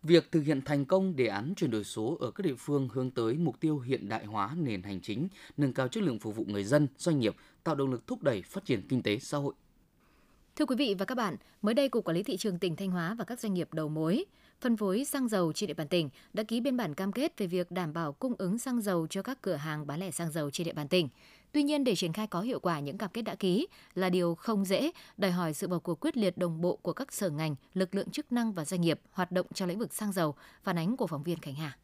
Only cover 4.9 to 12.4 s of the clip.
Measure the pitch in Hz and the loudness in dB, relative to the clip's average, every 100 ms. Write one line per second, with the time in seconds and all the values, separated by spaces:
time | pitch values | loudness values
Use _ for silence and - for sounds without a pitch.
4.9 | 95 - 107 185 - - - 143 123 131 | -8 -6 -4 -4 -6 -14 0 0 2 -2
5.9 | 220 190 110 110 107 107 104 98 147 143 | 0 0 0 -4 -4 -2 -2 2 4 4
6.9 | - - 147 110 - - _ - 143 135 | 0 0 4 2 0 -16 _ -2 0 0
7.9 | 123 - 240 156 107 - 202 - 117 - | 0 -4 0 0 0 -4 -10 -2 -2 2
8.9 | 127 107 107 - 147 139 - _ _ _ | 0 2 0 -2 -4 -4 -6 _ _ _
9.9 | _ _ _ _ _ _ - 302 240 202 | _ _ _ _ _ _ -2 0 2 2
10.9 | 190 196 254 214 139 - _ 208 233 277 | 0 -2 0 -2 -4 -12 _ 0 2 2
11.9 | 240 - 165 208 190 | 2 0 0 0 -2